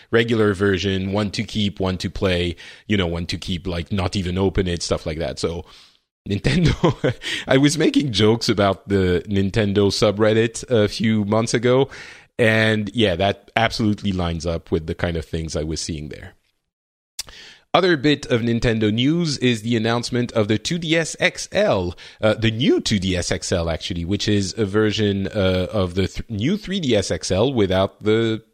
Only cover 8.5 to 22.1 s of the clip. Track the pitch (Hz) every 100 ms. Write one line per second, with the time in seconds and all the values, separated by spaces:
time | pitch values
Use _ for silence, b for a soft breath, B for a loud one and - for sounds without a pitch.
8.5 | 104 101 95 - 98 92 90 - 98 98
9.5 | 113 104 98 101 - 110 101 107 110 113
10.5 | - - 117 104 - 110 110 101 110 113
11.5 | 123 120 127 135 B B B B - 110
12.5 | 110 110 107 101 120 104 85 98 98 -
13.5 | - 113 - 107 101 101 90 85 85 82
14.5 | 82 - 92 80 85 92 82 - 82 80
15.5 | 76 78 78 - 80 73 - 65 - _
16.5 | _ _ _ _ _ _ - - B B
17.5 | B B 170 185 160 147 143 - 123 117
18.5 | 117 123 110 107 110 135 170 170 135 127
19.5 | 117 110 117 110 117 117 120 120 117 104
20.5 | 110 - 170 160 165 156 - 175 - -
21.5 | - 208 110 87 - B